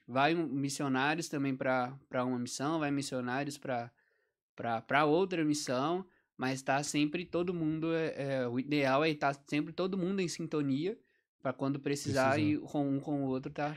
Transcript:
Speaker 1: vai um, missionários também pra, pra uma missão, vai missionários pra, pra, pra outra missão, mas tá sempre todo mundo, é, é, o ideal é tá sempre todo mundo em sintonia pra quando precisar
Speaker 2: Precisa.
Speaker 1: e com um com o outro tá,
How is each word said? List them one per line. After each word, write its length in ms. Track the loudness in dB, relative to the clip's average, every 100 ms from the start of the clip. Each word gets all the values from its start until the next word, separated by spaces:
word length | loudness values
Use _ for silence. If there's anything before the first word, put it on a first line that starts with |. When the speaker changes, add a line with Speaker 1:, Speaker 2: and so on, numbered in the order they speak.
| -4
Speaker 1:
vai 280 | 2 4
um, 120 | 4 0
missionários 800 | -2 -2 -2 0 2 2 0 -4
também 260 | -2 -2
pra, 400 | 0 2 2 0 -6 _
pra 160 | -2
uma 140 | 0 -2
missão, 400 | -4 -4 -2 0
vai 120 | 0
missionários 680 | -2 -2 -4 -2 -2 -4 -6
pra, 320 | -4 -4 -6 _ _ _ _ _ _ -6
pra, 240 | -2 -2
pra 240 | 2 4
outra 400 | 6 4 2 0
missão, 600 | 0 0 0 0 0 -2 -6 _ _ -4
mas 260 | -4 -2
tá 200 | 0 0
sempre 440 | 0 0 0 0 -2
todo 260 | -2 -2
mundo, 400 | 0 0 0 0
é, 220 | 0 0 -2 -2 0
é, 60 | 0
o 100 | -2
ideal 460 | 0 2 4 4
é 80 | 4
tá 200 | 2 0 0 -2
sempre 260 | -2 -2
todo 260 | -2 -2 0
mundo 220 | 0 0
em 80 | -2
sintonia 680 | -2 -2 0 2 0 0 -6 _ _ _ _
pra 100 | -4
quando 260 | -2 -2 0
precisar 540 | -2 -2 0 4 4
Speaker 2:
Precisa. 220 | 4 2
Speaker 1:
e 40 | 0
com 300 | -2 -2 0 0
um 20 |
com 220 | -2 -2
o 20 | -2
outro 220 | -2 -4
tá, 220 | -4 -4